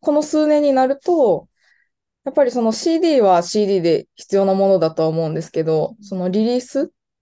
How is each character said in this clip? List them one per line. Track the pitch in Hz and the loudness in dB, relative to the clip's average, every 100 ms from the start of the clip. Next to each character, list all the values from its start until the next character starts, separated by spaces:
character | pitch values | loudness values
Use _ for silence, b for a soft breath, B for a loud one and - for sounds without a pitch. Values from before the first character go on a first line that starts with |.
こ | 302 | -2
の | 294 | -2
数 | 302 302 302 | 0 0 2
年 | 294 | 2
に | 285 | 2
な | 262 262 | 2 0
る | 277 | -2
と、 | - 330 226 156 - _ _ _ _ _ _ _ 269 | -2 2 2 0 -6 _ _ _ _ _ _ _ -4
や | |
っ | 285 | 0
ぱ | |
り | 247 | 0
そ | 240 | 0
の | 220 | -2
シ | 220 330 320 | -2 -2 0
ー | |
デ | 339 269 | 2 2
ィ | |
ー | |
は | 196 175 | 4 2
シ | 175 214 | 0 -2
ー | 196 | 0
デ | 196 | 0
ィ | |
ー | |
で | 165 156 - - | 0 0 -4 -20
必 | - 196 | -4 0
要 | 196 | 0
な | |
も | 190 196 | 2 2
の | 190 | 2
だ | 160 | 0
と | 160 | -2
は | 160 | -2
思 | 160 160 | -2 -4
う | |
ん | |
で | 160 | -6
す | 165 | -6
け | - | -4
ど、 | 160 160 - - | -2 -2 -2 -8
そ | - 190 | -12 -6
の | 185 | -4
リ | 208 | -2
リ | 226 247 | -2 -2
ー | |
ス | - 269 | -4 -6
っ | 320 _ _ _ | -6 _ _ _